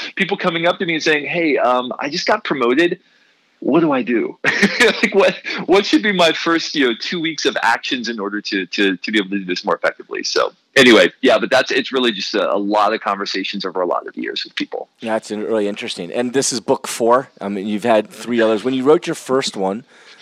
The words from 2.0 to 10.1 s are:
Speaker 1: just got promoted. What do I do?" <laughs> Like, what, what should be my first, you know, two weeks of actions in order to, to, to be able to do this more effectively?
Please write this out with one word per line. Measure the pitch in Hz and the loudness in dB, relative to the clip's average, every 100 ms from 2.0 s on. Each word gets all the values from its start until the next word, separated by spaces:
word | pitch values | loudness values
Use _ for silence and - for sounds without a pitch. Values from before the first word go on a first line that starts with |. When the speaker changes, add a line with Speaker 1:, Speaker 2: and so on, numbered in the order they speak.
| - | -6
Speaker 1:
just | 170 - | -4 0
got | 220 | -2
promoted. | - 143 120 131 175 180 _ _ _ _ _ - | -2 0 2 4 2 -2 _ _ _ _ _ -8
What | - 320 | 0 2
do | 320 | 4
I | 262 | 0
do?" | 226 226 - - | 0 -2 -2 -4
<laughs> | - - 202 - 226 - | -2 0 0 4 2 2
Like, | - | 0
what, | 196 190 - - 330 - | 4 2 0 -8 -6 2
what | 190 208 | 2 4
should | 311 | 2
be | 208 | 2
my | 185 165 | 4 2
first, | - 165 165 - | 2 0 0 0
you | 156 127 | 0 0
know, | 113 | 0
two | - 175 | -4 -4
weeks | 160 151 | -4 -2
of | 135 110 | -2 0
actions | 113 123 - 131 113 | 0 0 -2 -6 -6
in | 113 | -6
order | 98 104 | -6 -6
to, | - 101 92 | -4 -4 -4
to, | - 98 90 | 0 0 0
to | - | -2
be | 107 | -2
able | 95 | -2
to | 101 | -4
do | |
this | 92 92 | -4 -4
more | 92 | -2
effectively? | 85 82 - - | 0 -2 -4 -10